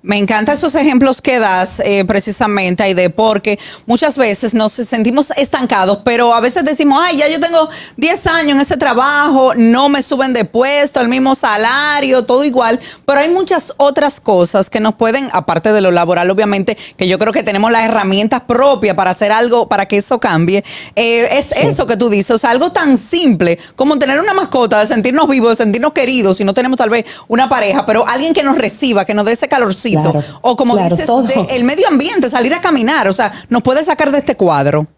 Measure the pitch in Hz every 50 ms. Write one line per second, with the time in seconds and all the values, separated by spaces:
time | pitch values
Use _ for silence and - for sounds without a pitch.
0 | - - 202 208 202 190 226 214 214 214 294 - - 320 - - 277 302 269 254
1 | 269 262 262 - _ - 254 247 220 202 185 185 185 190 - - - 202 202 202
2 | 190 180 214 202 - 226 202 - 247 214 208 202 190 180 180 175 214 196 190 175
3 | 180 180 160 - 220 220 214 202 - 214 208 202 - - - - - - 233 240
4 | - 302 269 277 254 220 202 - - 226 214 226 220 214 - - 240 - - 233
5 | 220 233 233 277 285 - - - 285 - - 277 254 - 233 202 185 185 202 202
6 | - 254 240 233 240 240 233 233 226 247 240 370 302 277 311 - 311 294 269 277
7 | 339 359 339 277 294 302 320 330 302 339 339 330 311 311 - - - - - -
8 | 254 320 349 - - 370 320 330 320 294 285 269 285 - 349 262 320 277 240 226
9 | 254 277 294 294 285 320 285 269 262 262 226 233 226 226 233 247 277 285 285 277
10 | - - 294 254 269 262 254 240 208 - - 226 254 269 285 294 285 285 - 277
11 | 247 233 247 262 262 269 269 262 - 240 214 208 220 233 254 277 294 302 294 294
12 | 277 269 262 254 226 220 247 254 285 294 247 254 240 226 226 254 - - - -
13 | _ - 277 285 285 330 349 370 381 - 381 320 - - - _ 277 285 277 311
14 | 294 285 - - _ - 208 180 175 170 - 202 190 - - 220 214 220 220 _
15 | 233 226 226 269 277 247 - 185 - - 220 170 - 220 214 214 196 185 175 175
16 | 170 170 180 175 175 180 190 190 214 208 202 196 190 - 214 - - - - _
17 | - 185 185 185 214 214 202 - - - 202 196 208 226 233 226 226 220 220 220
18 | 202 190 190 196 208 220 269 247 247 - 240 247 262 285 269 208 190 208 180 180
19 | 190 180 185 - 214 202 214 226 240 240 226 240 226 - 226 196 196 196 - 202
20 | 196 - 254 240 - 226 175 160 165 170 190 202 196 - - - - - - -
21 | 233 233 233 233 233 - - 277 277 - - 294 247 - - 240 294 208 240 196
22 | 247 240 208 202 190 - 247 220 - 240 233 254 302 349 349 415 330 294 269 240
23 | - - - 339 359 294 220 160 180 170 170 170 - - _ - 254 285 302 277
24 | 285 262 269 294 349 427 392 381 392 - - 269 240 220 220 208 214 214 - 233
25 | 196 247 247 302 320 - 277 262 226 233 226 220 233 214 196 247 240 302 302 -
26 | 269 247 262 254 220 196 190 - 208 196 196 247 254 254 262 247 247 220 220 233
27 | 220 - - - - _ 226 233 262 240 - 247 214 202 - 277 - - 214 220
28 | - - 233 262 277 330 320 370 294 277 262 - 240 202 208 - - 262 233 202
29 | 190 - 214 208 208 214 233 - - 262 294 269 240 208 190 - - 240 196 156
30 | 151 160 151 147 143 - - - - 254 247 - 277 240 214 208 185 170 175 175
31 | 311 - 233 254 262 220 - 226 185 - 262 247 240 247 285 311 381 427 330 254
32 | 285 349 466 392 254 247 262 247 240 254 311 349 349 370 320 262 - - - -
33 | 226 196 185 - 233 202 - - - - 233 240 - 254 262 285 311 320 311 -
34 | 311 285 269 285 277 - 254 - 208 175 156 143 139 143 143 151 156 - _